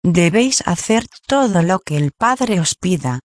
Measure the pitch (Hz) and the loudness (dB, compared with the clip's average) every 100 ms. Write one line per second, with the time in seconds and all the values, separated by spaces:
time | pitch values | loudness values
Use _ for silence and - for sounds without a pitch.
0 | 185 175 170 208 262 - - 175 - 226 | 2 2 4 2 2 0 -2 -4 0 -2
1 | - - - 277 254 185 170 185 - 147 | -2 -16 -2 0 2 2 2 -2 -2 -2
2 | 147 _ 226 254 240 190 160 - 180 175 | -2 _ -2 0 -2 0 -2 -4 -2 -2
3 | 131 123 | -2 -6